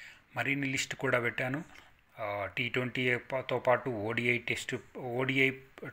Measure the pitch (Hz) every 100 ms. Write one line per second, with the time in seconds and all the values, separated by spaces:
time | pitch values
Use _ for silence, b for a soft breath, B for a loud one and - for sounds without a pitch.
0 | B B B 123 131 139 135 135 - -
1 | 131 123 117 - 127 139 - B B B
2 | _ - 104 101 95 - 120 127 127 131
3 | 127 120 - 131 - 123 - 120 135 113
4 | 104 117 120 120 - 117 - 123 - 220
5 | 127 120 131 135 135 131 - - 143